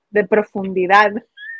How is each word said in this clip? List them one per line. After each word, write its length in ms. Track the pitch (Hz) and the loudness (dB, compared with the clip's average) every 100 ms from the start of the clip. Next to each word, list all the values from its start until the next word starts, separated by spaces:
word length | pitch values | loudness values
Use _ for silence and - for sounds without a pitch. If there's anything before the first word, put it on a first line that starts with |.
| _ | _
de 140 | 208 202 | -4 0
profundidad. 840 | 220 208 208 196 185 180 196 214 208 - - - - | 0 -2 -6 -6 -4 2 4 4 0 -12 -18 -18 -16